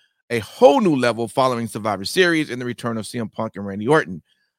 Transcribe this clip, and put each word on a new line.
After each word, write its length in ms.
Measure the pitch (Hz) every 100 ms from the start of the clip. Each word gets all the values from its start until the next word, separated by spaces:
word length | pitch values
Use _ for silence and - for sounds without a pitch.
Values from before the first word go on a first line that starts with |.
| _ _ -
a 100 | 117
whole 400 | 101 - 254 277
new 160 | 202 139
level 320 | 123 113 117
following 400 | - 131 117 113
Survivor 380 | 117 107 95 98
Series 440 | 175 175 165 151
and 120 | 123
the 40 | 123
return 320 | 120 120 113
of 100 | 104
C 120 | 123
M 100 | 107
Punk 260 | - 110 101
and 100 | 101
Randy 220 | 98 107
Orton, 340 | 156 78 87 - _ _